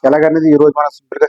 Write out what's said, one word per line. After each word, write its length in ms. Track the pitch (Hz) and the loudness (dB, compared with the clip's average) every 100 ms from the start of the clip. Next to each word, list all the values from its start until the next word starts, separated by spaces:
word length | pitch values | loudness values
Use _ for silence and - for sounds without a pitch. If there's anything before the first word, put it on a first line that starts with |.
| 135 | -2
ఎలాగనేది 400 | 151 156 160 160 | 0 0 0 2
ఈరోజు 200 | 147 147 147 | 2 2 0
మనం 120 | 147 - | -6 -8
సింపుల్గా 320 | 139 143 | _ -4